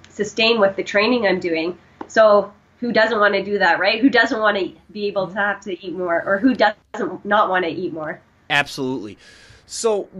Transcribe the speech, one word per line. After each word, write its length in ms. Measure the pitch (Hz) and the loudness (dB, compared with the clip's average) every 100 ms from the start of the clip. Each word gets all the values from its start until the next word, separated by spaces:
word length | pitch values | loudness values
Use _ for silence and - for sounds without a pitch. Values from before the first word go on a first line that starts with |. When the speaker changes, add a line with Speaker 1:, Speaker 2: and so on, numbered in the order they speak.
| - | -12
Speaker 1:
sustain 500 | - 208 - 226 233 | -8 -6 0 2 4
with 160 | 196 196 | 2 0
the 80 | |
training 420 | 180 208 220 247 196 | -2 0 2 2 0
I'm 140 | 185 | 0
doing. 380 | 180 160 165 185 _ - - | -2 -4 -4 -8 _ -20 -2
So 440 | 226 214 208 196 - _ _ | 4 6 6 2 -8 _ _
who 100 | 240 | -2
doesn't 280 | 220 220 226 | 2 2 2
wanna 240 | 202 196 | 2 2
do 160 | 196 202 | -2 0
that, 200 | 180 160 | 2 2
right? 220 | 190 226 | 0 2
Who 80 | 254 | 4
doesn't 320 | 240 233 220 | 4 2 2
wanna 300 | 214 196 175 - - | 0 0 -4 -10 -16
be 160 | 208 202 | -6 -4
able 200 | 196 180 | -4 -4
to 80 | 202 | -2
have 260 | 202 196 | -4 -4
to 240 | 208 180 190 | -10 -12 -10
eat 120 | 175 | -8
more, 240 | 180 170 - | -4 -2 0
or 120 | 196 | 0
who 160 | 254 | 0
doesn't 680 | 226 214 - _ 214 185 180 | 2 2 0 _ -8 -8 -8
not 260 | 202 208 202 | 0 2 2
wanna 200 | 185 170 | 0 -2
eat 240 | 160 175 | -4 -8
more? 260 | 160 156 - _ _ - | -8 -10 -12 _ _ -2
Speaker 2:
Absolutely. 680 | 143 139 - 131 131 104 95 - - - - - | -2 -2 -4 -6 -6 -10 -16 -20 -20 -20 -20 -16
So 360 | - 226 208 - 190 | -4 -2 -2 -4 -10